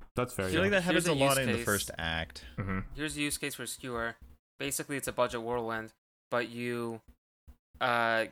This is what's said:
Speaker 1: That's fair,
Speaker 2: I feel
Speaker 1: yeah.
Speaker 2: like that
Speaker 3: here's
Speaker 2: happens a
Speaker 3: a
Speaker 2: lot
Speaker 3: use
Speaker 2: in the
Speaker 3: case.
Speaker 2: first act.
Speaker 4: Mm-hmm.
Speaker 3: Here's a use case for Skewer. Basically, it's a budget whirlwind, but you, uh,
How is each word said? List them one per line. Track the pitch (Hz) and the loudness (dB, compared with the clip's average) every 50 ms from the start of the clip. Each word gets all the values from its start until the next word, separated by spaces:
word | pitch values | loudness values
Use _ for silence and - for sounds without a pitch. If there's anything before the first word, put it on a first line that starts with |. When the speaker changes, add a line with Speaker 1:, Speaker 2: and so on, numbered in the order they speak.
| - - _ | -16 -4 _
Speaker 1:
That's | 120 123 123 - | -2 -2 0 -2
fair, | - 95 | -2 -2
Speaker 2:
I | 92 | 2
feel | - | 2
Speaker 1:
yeah. | 165 | 2
Speaker 2:
like | 185 202 | 4 4
that | 202 185 170 | 4 4 4
Speaker 3:
here's | 175 165 170 170 | 4 4 4 4
Speaker 2:
happens | |
a | 175 | 2
Speaker 3:
a | 151 135 135 | 4 4 4
Speaker 2:
lot | 139 135 | 6 6
Speaker 3:
use | 135 | 4
Speaker 2:
in | 131 123 | 4 2
the | 113 | 0
Speaker 3:
case. | 117 117 | 0 2
Speaker 2:
first | 110 104 98 - - - - | 2 2 2 0 -2 -6 -4
act. | 85 82 82 82 82 - - - - - - | -2 -2 0 -2 -2 -4 -8 -14 -16 -10 -8
Speaker 4:
Mm-hmm. | - 95 98 95 95 95 - - | -6 -4 -2 -2 -4 -4 -6 -6
Speaker 3:
Here's | 139 151 151 143 | -6 -6 -6 -2
a | 147 | -2
use | 147 147 143 | -2 -2 -2
case | - 147 143 - | -2 -4 -6 -6
for | - 120 | -6 -8
Skewer. | 110 - - - 131 120 117 117 117 - - - - - _ _ _ _ - | -8 -8 -8 -8 -6 -4 -4 -4 -4 -6 -8 -16 -20 -20 _ _ _ _ -6
Basically, | 135 139 - - 147 - 143 | -4 -4 -2 -4 -4 -4 -4
it's | 131 - | -4 -4
a | 131 104 | -2 2
budget | 123 123 117 123 117 113 | 2 2 2 2 -2 -2
whirlwind, | 117 120 123 113 113 113 113 110 110 - _ _ _ _ _ _ _ | -2 -2 0 0 -2 -2 -4 -6 -8 -14 _ _ _ _ _ _ _
but | 123 120 120 110 | 0 0 0 -2
you, | 117 120 120 120 120 120 120 117 113 113 - - - _ _ _ _ _ _ - - _ _ _ - - | -4 -4 -4 -2 -2 -2 -2 -4 -6 -8 -12 -20 -20 _ _ _ _ _ _ -20 -20 _ _ _ -4 0
uh, | 127 123 120 117 117 113 113 113 110 - | 2 2 4 4 4 4 4 2 2 0